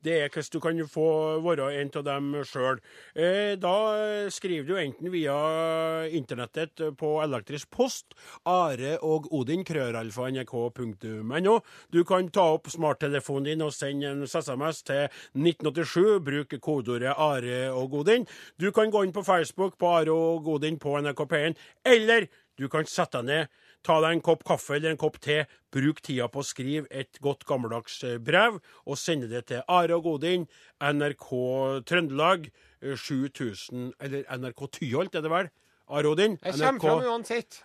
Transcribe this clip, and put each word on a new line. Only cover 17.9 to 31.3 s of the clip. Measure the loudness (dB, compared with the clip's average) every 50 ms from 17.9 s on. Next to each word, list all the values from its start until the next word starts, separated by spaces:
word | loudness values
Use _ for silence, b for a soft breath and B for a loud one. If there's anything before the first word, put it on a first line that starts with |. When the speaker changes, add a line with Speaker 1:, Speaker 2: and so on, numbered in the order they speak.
| -2 0
Speaker 1:
Godin. | 4 4 4 4 2 B B B B B B _ -2
Du | 0
kan | 4 4 2 4 4
gå | 2 2
inn | 2 -2
på | -4 2
Facebook | 4 4 4 4 0 -2 -2 -2 -2 0 _ 2
på | 4
Are | 4 4 4 4 4
og | 4 4 2 2 0 0
Godin | -2 0 0 0 0 -2 -2
på | -2 -2 -2 0 0
N | -2
R | -2 -4
K | -2
P | 0 0
en, | 0 0 0 -4 B B B B B _ 6
eller | 6 6 8 6 4 4 4 0 b b b b b -8
du | -8 -2
kan | -2 -2 -2
sette | -2 0 -2 -2 -2 -2
deg | -6 -2
ned, | 0 0 0 0 -2 b b b b b b
ta | b 4 4 6 6
deg | 4 2
en | 2
kopp | 4 4 2 2 4
kaffe | 0 0 0 0 -2 -4
eller | -2 0 -2 -2
en | 0
kopp | 0 -2 -2 -2 -2
te, | 0 0 0 0 b b b b _ -4
bruk | 0 0 0 0 -2 _
tida | -6 -4 -2 -2 -4
på | -4 -6 -8
å |
skrive | -8 -8 -8 -6 -4 -4 -6 -6 -8 -10
et | -10 -10 _ _ -4 -2
godt | -2 -2 -2 -4 -4
gammeldags, | -4 -2 -2 -4 -6 -6 -8 -10 -14 -10 -6
eh, | -6 -6 -6
brev, | -2 2 4 4 4 4 2 -2 b b b b b
og | -8 -8 -6
sende | -2 -2 -2 -2 -2 -6
det | -6 -8 -8 -6
til | -8 -8 -2
Are | 2 2 2 4 4 2
og | 0 0
Godin, | 0 -2 0 0 0 0 0 -2 b b b b b b _ -2
N | 0 2 2
R | 0 -2 -4
K | _ -10 -6